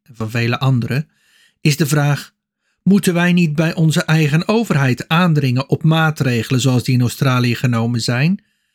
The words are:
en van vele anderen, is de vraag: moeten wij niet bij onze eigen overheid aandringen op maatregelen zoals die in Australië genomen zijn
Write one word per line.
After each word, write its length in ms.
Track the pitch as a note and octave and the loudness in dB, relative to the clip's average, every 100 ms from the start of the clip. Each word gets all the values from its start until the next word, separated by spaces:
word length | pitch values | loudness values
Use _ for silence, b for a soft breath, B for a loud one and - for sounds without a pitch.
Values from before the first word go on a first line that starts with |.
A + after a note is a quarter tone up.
en 120 | _ B2 | _ -12
van 140 | A2 | -8
vele 300 | A#2 A#2 A#2+ | -4 -2 -2
anderen, 500 | C3 C3 A#2 C3+ D3+ b b b b b | 0 0 -2 -4 -6 b b b b b
is 160 | D#3 C#3+ | -2 0
de 80 | D3+ | 0
vraag: 480 | D3+ D3 C#3 - _ _ _ _ _ | 0 0 -2 -6 _ _ _ _ _
moeten 300 | - G3 - | 2 2 2
wij 200 | E3+ F3 | 0 2
niet 220 | F3 F3 D3+ | 2 2 0
bij 180 | D#3+ | -2
onze 300 | E3+ D#3+ D#3 | 0 0 0
eigen 440 | - D#3+ D3+ D#3 - | 0 0 2 0 0
overheid 600 | G#3+ A3+ D#3 C3+ B2 - | 0 0 0 0 -2 -2
aandringen 600 | E3 F3+ D3+ C3+ B2 C3+ | 0 2 2 0 -2 -2
op 140 | C3 | 0
maatregelen 800 | D#3 D#3+ D#3+ D#3 C3 A#2+ G#2+ C3 | 2 2 0 0 -2 -2 0 0
zoals 220 | B2+ B2+ | 2 0
die 100 | A2+ | 0
in 80 | B2+ | 0
Australië 540 | B2 - C3+ B2+ B2 A#2 | 0 -2 0 0 0 -2
genomen 460 | B2+ A#2 A#2 A#2+ | -2 -2 -2 -2
zijn 420 | A2+ B2 D3+ G3 _ _ _ | -2 0 0 -2 _ _ _